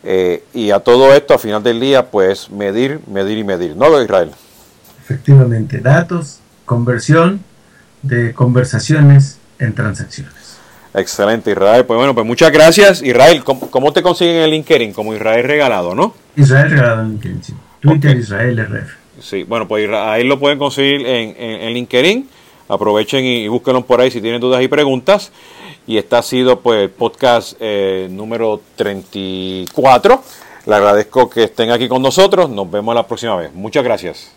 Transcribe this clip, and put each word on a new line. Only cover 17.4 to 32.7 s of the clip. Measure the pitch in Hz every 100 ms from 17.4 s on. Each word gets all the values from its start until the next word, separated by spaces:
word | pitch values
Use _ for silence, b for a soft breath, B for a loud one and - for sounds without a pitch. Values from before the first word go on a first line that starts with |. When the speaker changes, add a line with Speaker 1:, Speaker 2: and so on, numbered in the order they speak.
Speaker 2:
sí. | - - _ _
Twitter, | 143 160 143 127
Speaker 1:
Ok. |
Speaker 2:
Israel | 110 101 123 117
R | 107 110
F. | - - _ -
Speaker 1:
Sí, | - 98
bueno, | 87 113 101
pues | 107 104
Isra-, | 107 107
ahí | 110
lo | 123 139
pueden | 143 147
conseguir | 143 135 139 143 123
en, | 123 110 -
en, | 117 107
en | 110
LinkedIn. | 120 123 123 156 226 269 b b b _
Aprovechen | 98 104 104 104 135
y, | 127 120
y | 107
búsquenlo | 120 - 127 117
por | 120
ahí | 127
si | 123
tienen | 107 120
dudas | 123 127
y | 131
preguntas. | 143 143 131 127 202 - B B B B B
Y | - 110
este | -
ha | 120
sido, | 117 127 127 123
pues, | 120 110
el | 98
podcast, | - 117 - 127 120 98 -
eh, | 113 101 98 95 92
número | 92 107 113 113 104 _ -
treinta | 104 98 95
y | 101 95 92 92 92 90
cuatro. | - 127 127 202 269 - B B B
Le | - 107
agradezco | 101 101 104 127 120
que | -
estén | 110 - 113
aquí | 120 123
con | 127
nosotros. | 131 127 190 190 170
Nos | 104 95